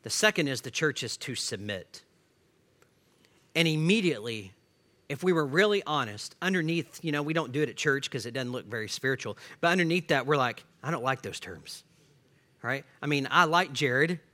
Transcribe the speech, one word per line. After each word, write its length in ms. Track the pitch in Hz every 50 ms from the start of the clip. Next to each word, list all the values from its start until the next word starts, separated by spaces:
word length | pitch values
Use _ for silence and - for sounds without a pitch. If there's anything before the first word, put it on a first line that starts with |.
The 80 | _ 117
second 360 | - - 214 214 208 - 151
is 140 | 139 131 117
the 100 | - 127
church 320 | - - 160 151 135 -
is 140 | 135 113 - -
to 160 | - - 123
submit. 680 | - - - 123 98 104 104 101 92 82 _ - - _ _ _ _ _ _ _ _ _ _ _ _ _ _ _ _ _ _ _ _ _ _ _ _ _ _ _ _ _ _ _
And 100 | 160 170
immediately, 840 | 160 156 156 156 170 208 226 185 170 139 107 107 120 113 110 101 95 - _ _ _ _ _ _ _ _ _ _ -
if 160 | 143 131 175
we 80 | 185
were 140 | 175 160 151
really 360 | 135 135 175 202 214 208 202 -
honest, 500 | - 151 143 123 107 104 104 - - - _
underneath, 600 | 170 185 190 180 160 160 170 170 139 - - -
you 80 | - 160
know, 120 | 147 147
we 100 | 143 151
don't 180 | 156 165 156 120
do 120 | 123 147
it 60 | 151 123
at 80 | 107
church 320 | - - 156 135 139 131 -
'cause 160 | - 127 110
it 60 | 120
doesn't 200 | 117 131 127 123
look 140 | 123 123 -
very 220 | 101 113 113 107 101
spiritual, 480 | - - - 135 135 123 - 113 98 - - - - _
but 80 | - 170
underneath 400 | 180 190 175 160 170 185 160 -
that, 180 | 160 135 127
we're 100 | 135 151
like, 280 | 139 123 120 113 - - _ _ _
"I 80 | - 139
don't 140 | 170 131 117
like 180 | 131 131 131
those 160 | - 101 87 -
terms," 460 | - 95 90 - - - - - _ _ _ _ _ _ _ _ _ _ _ _ _ _ _ _
right? 220 | - 117 131 139 - - - _
I 60 | 127
mean, 220 | 143 147 143 135 127
I 140 | 127 165 180
like 280 | 160 160 175 190 -
Jared. 460 | 139 - 147 131 123 131 151 165 180 160 _ _